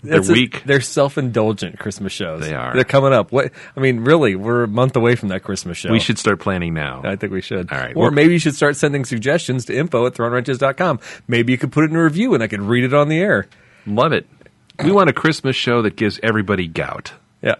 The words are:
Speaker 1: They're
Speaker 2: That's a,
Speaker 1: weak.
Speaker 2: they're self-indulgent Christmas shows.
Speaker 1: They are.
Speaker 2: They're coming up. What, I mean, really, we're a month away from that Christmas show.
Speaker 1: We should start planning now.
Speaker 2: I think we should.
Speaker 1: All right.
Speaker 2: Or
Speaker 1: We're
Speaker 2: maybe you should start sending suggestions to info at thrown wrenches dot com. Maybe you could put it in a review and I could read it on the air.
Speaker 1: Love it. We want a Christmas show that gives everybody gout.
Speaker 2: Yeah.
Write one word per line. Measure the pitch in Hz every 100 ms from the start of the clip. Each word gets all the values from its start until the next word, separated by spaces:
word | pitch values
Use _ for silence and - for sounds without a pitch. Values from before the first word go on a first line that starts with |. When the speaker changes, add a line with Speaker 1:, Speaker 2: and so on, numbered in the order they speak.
Speaker 1:
They're | 120 160
Speaker 2:
That's | 185
a, |
Speaker 1:
weak. | 123 123 - -
Speaker 2:
they're | 139
self-indulgent | 120 - 139 139 131 113 110 107 90 -
Christmas | 104 - 98
shows. | - 90 80 78
Speaker 1:
They |
are. | 73 62
Speaker 2:
They're | 123
coming | 127 139 135
up. | 127 98
What, | 127 135 - -
I | -
mean, | 135 120
really, | 117 165 131 95
we're | 104 120
a | 117
month | 107 131
away | 127 117 120
from | 101
that | 95
Christmas | - 98 90 85
show. | 92
Speaker 1:
We | 110
should | - 110
start | 113 98
planning | - 92 85
now. | 80 71 65
Speaker 2:
I | 67 98
think | 104
we | 95
should. | - 98 90
Speaker 1:
All | 139
right. | 123 123
Speaker 2:
Or |
Speaker 1:
We're | -
Speaker 2:
maybe | 143 160
you | 175
should | 156
start | 139 147 147
sending | 151 139 123
suggestions | 120 113 165 - 127
to | 113 117
info | 165 123 123
at |
thrown | - 117
wrenches | 123 123 127
dot | 135 135
com. | 180 131 - - -
Maybe | 120 120
you | 127
could | 139
put | 147
it | 156
in | 160
a |
review | 160 156 254
and | 156
I | 110
could | 104
read | 101 120
it | 127
on | 143 147
the | 156
air. | 202 123 98 _ _ _
Speaker 1:
Love | - 104 151
it. | 123 - _ - _ _ -
We | 147
want | 202 180
a |
Christmas | - 156 151 135 123
show | - 120
that | 110 -
gives | 107 95
everybody | 110 107 98 98 87
gout. | 82 71 - - - _ _
Speaker 2:
Yeah. | 117